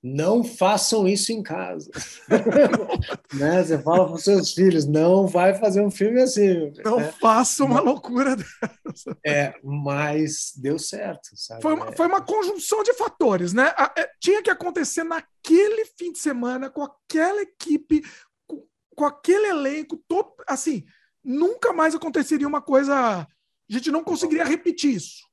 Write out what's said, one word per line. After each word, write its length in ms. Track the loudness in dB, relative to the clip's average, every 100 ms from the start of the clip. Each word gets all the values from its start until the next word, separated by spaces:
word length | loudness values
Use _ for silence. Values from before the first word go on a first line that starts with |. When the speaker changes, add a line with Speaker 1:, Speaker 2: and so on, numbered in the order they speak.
| -6
Speaker 1:
Não 360 | -2 2 2
façam 640 | 0 0 2 2 0 2 2
isso 240 | 0 -2
em 80 | -6
casa. 480 | -6 -8 -8 -10 -12 -14 -14 -18 0
<laughs> 1040 | 2 4 4 4 2 -2 -6 -6 -10 _
Né? 300 | -2 0 2
Você 140 | 2 0
fala 260 | 2 4 2
pros 160 | 0
seus 300 | 2 2 2
filhos, 320 | 4 4 4 2
"Não 420 | 2 4 4 4
vai 260 | 4 2 4
fazer 260 | 0 2
um 100 | 0
filme 300 | 0 0 2
assim", 500 | 2 4 2 2 -2 -4 -2
Speaker 2:
Não 120 | 0
Speaker 1:
né? 140 | -2 2
Speaker 2:
faça 440 | 4 4 2 0 2
uma 100 | 2
Speaker 1:
Mas 100 | 2
Speaker 2:
loucura 500 | -2 -4 -2 0 -2
dessa. 840 | -6 -10 -10 _ -16 -16 -14 -8 -2
Speaker 1:
É, 280 | 0 -2 -6
mas 920 | -10 -6 -4 -2 -2 -2 -2 -4 -10 -8
deu 220 | -4 -4
certo, 500 | -6 -10 -10 -10 -16 -16
sabe? 260 | -16 -6
Speaker 2:
Foi 120 | -4
uma, 140 | -4 -6
Speaker 1:
É. 60 | -2
Speaker 2:
foi 120 | 0
uma 140 | 0
conjunção 640 | 0 -2 -2 -4 -2 0
de 100 | 0
fatores, 580 | 0 -2 0 0 2 0
né? 220 | 2 2 2
A, 160 | -2 0
é, 120 | -6 _
tinha 200 | 0 2
que 80 | 0
acontecer 540 | -2 -4 -4 -4 -4
naquele 840 | -6 -8 -10 _ 4 4 4 0 -6 _
fim 140 | -12
de 60 | -6
semana, 500 | -6 -4 -6 -6 -10
com 140 | -8
aquela 580 | -10 _ _ 0 0 0
equipe, 640 | -6 _ -2 -2 2 0 0 -20 _ _ _
com, 160 | -18 _ _ _ -4
com 100 | -4
aquele 420 | -2 2 2 2
elenco, 500 | 0 -2 -6 -10 -14 _
to-, 280 | -4 -4 _ -8
assim, 380 | -4 -4 -4 -8 _ _ _
nunca 500 | -6 0 0 0 -2
mais 200 | 2 0 0
aconteceria 520 | -4 -4 -2 -2 -2
uma 140 | -4
coisa, 320 | 2 2 2 0
a 320 | 0 -2 -8 _ _ _ _
gente 240 | -6 -2
não 120 | -4
conseguiria 420 | -2 -4 -2 0 0
repetir 480 | -2 -2 0 -2 -2
isso 280 | -6 -20 _